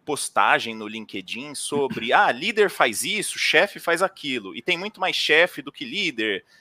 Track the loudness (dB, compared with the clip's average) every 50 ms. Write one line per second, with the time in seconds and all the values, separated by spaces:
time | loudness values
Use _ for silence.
0 | _ -6 -6 -6 -6 -4 0 2 4 4 4 2 2 -4 -8 -8 -10 -10 -10 -10
1 | -12 -10 -10 -10 -10 -8 -12 -12 -12 -12 -10 -10 -6 -4 -2 -2 -2 -2 -4 -6
2 | -2 2 4 4 4 4 2 0 -2 -2 2 2 2 2 4 2 2 2 2 -2
3 | -4 -2 -2 -2 -4 -4 -4 -2 0 4 6 6 4 4 0 -6 -2 0 2 2
4 | 2 0 -2 -6 -6 -4 -4 -4 -4 -6 -12 -8 -4 -2 -2 -2 -4 -8 -6 -4
5 | -4 -2 -2 -2 2 4 6 6 6 4 2 -8 -14 -14 -12 -10 -10 -8 -4 -4
6 | -4 -4 -2 -2 -2 0 0 -2 _ _ _ _